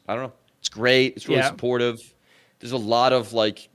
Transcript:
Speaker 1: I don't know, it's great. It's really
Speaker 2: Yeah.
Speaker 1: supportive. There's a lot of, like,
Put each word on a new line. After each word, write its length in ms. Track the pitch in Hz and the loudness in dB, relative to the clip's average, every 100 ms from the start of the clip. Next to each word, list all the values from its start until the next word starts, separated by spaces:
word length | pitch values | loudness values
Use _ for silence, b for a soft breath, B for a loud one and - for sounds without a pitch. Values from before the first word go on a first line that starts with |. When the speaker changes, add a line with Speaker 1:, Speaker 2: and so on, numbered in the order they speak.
| - | -8
Speaker 1:
I 60 | |
don't 100 | 113 | -8
know, 80 | 127 - _ _ | -8 -14 _ _
it's 100 | - | -12
great. 440 | 104 123 131 131 | -2 2 4 2
It's 140 | - - | -2 -2
really 140 | 143 | 0
Speaker 2:
Yeah. 60 | 135 | 0
Speaker 1:
supportive. 500 | - 123 123 120 117 - _ b b b _ | -2 -2 0 -2 -4 -14 _ b b b _
There's 140 | 117 | -8
a 60 | 127 | -6
lot 340 | 107 117 127 | 0 2 4
of, 220 | 127 107 | 2 0
like, 340 | 113 107 101 - | -2 -2 -4 -14